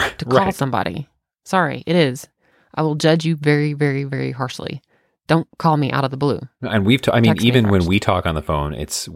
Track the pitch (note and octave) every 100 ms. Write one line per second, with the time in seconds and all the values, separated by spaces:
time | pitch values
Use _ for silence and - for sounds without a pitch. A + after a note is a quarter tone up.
0 | - - A#2+ B2+ F3+ - C3+ G#2+ E2+ F2
1 | C#3 _ _ _ - F#3+ D#3 B2+ - F3
2 | C#3+ B2+ - _ _ _ _ - D#3 D3+
3 | D#3 E3 D#3+ D#3 D3 D3 D3+ D3 D3 C3+
4 | C#3 C3+ C3+ B2+ B2 - - C3+ - _
5 | _ _ - E3 - - E3 D#3 C3 C3
6 | C3+ C3+ C#3+ A2 C3 _ A#2 G#2 G2 C3
7 | - A#2+ A2+ F2+ A#2 B2 G#2+ G2 E2+ G2+
8 | - F#2 E2+ D#2+ - D2+ D2 C#2 D2+ -
9 | -